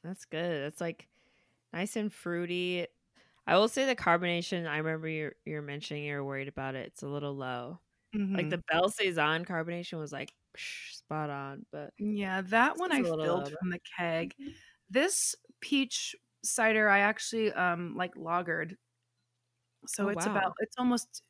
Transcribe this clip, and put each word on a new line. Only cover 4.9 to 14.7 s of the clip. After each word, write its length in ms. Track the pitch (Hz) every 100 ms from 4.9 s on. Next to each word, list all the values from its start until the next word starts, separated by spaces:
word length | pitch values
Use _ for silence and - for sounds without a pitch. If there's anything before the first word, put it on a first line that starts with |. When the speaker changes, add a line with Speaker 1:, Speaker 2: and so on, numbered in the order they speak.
| 160 160
Speaker 1:
you're, 280 | 156 151 - -
you're 160 | 151
mentioning 440 | 147 147 - 147 147
you're 180 | 143
worried 240 | 139 135 135
about 280 | 135 135 131
it. 120 | -
It's 160 | -
a 40 | 143
little 260 | 143 143 139
low. 460 | 131 123 120 175 _ _ _ 214 196
Like, 160 | 196 156
Speaker 2:
Mm-hmm. 20 |
Speaker 1:
the 120 | 170 -
Belle 180 | 165 190
Saison 560 | - 196 165 151 160 175
carbonation 540 | 170 160 170 175 165
was, 120 | 147
like, 200 | 143 143 _ _ -
psh, 380 | - - - -
spot 340 | _ 156 151
on, 360 | 143 139 139 -
but 220 | 147 147 -
Speaker 2:
Yeah, 440 | 208 208 190 190
that 360 | 185 226 269 330
Speaker 1:
this 20 |
Speaker 2:
one 120 | 359
Speaker 1:
is 60 | 285
Speaker 2:
I 20 |
Speaker 1:
a 40 |
little 140 | 175 160
Speaker 2:
filled 260 | 160 180 143
Speaker 1:
low, 40 | 151
Speaker 2:
from 100 | 185
the 100 | 175 - -
keg. 380 | 170 165 170 -
Speaker 1:
but 160 | 277 - -